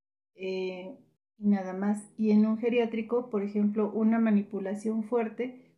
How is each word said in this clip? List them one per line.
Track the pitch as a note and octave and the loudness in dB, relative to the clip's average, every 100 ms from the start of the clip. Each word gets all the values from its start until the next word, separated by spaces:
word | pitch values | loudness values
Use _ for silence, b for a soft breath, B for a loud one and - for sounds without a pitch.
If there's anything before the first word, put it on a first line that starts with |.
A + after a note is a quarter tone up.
| _ _ _ _ | _ _ _ _
eh, | F#3+ F#3 F#3 F#3 F#3 - _ _ _ _ | -6 -4 -4 -6 -12 -16 _ _ _ _
y | G#3 | 2
nada | G3+ F#3 | 2 0
más. | F#3 G3+ G#3 - - | -4 -2 -2 -6 -2
Y | G#3+ | 4
en | G#3+ G#3+ | 4 4
un | A3 | 2
geriátrico, | A#3+ A#3+ A3+ A3+ A3 A#3+ B3 | 0 2 0 -2 -2 -2 -2
por | G#3 | -4
ejemplo, | G3+ G#3 G#3 G#3+ G#3 | -2 0 0 2 0
una | - A3 A3+ | 2 2 4
manipulación | A3+ G3+ G3+ G3 G3 G3+ A3 A3+ | 4 4 2 -4 -6 -4 -4 -4
fuerte, | G#3+ A#3+ A3+ - B3+ - - | -2 -2 -2 -4 -8 -8 -20